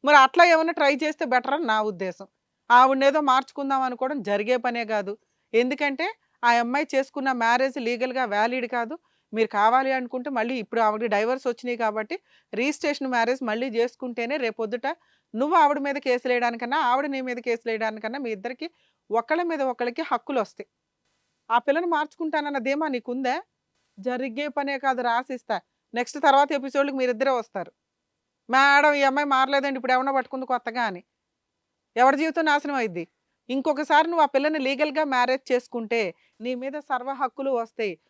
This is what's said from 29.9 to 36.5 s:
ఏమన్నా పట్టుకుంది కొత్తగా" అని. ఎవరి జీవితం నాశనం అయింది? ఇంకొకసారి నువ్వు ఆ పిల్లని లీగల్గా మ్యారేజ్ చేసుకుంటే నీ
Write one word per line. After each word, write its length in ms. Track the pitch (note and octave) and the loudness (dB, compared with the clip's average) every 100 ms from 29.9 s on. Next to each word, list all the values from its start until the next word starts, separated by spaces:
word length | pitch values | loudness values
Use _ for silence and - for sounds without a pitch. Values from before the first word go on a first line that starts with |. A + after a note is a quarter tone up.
ఏమన్నా 200 | B3+ C4+ | 0 2
పట్టుకుంది 340 | C4+ B3+ C4 B3+ | -2 -2 -8 -4
కొత్తగా" 360 | B3 A#3+ A#3+ | -4 -4 -4
అని. 220 | A3+ F3+ _ _ _ _ _ _ _ _ _ A3+ | -4 -6 _ _ _ _ _ _ _ _ _ 4
ఎవరి 200 | C4 C#4 | 4 6
జీవితం 280 | D#4+ E4 | 0 0
నాశనం 300 | D#4 D4 D4 | 2 0 0
అయింది? 340 | C#4 A3 F3 E3 _ _ _ - | -4 -4 -6 -10 _ _ _ -6
ఇంకొకసారి 580 | C4 D#4 C#4 D4+ D4+ E4 | -4 -2 -2 2 4 4
నువ్వు 140 | E4+ | 2
ఆ 40 | C#4+ | 2
పిల్లని 320 | C4+ D4 D#4 | 2 0 -2
లీగల్గా 460 | C4 C#4 D4+ D4+ | -2 -2 -2 -2
మ్యారేజ్ 480 | D4+ B3+ B3 C4 - | -2 0 0 -2 0
చేసుకుంటే 600 | B3 - A#3+ A3 A#3 F#3+ - _ _ | -2 -2 -10 -2 -2 -2 -6 _ _
నీ 140 | A#3 | -8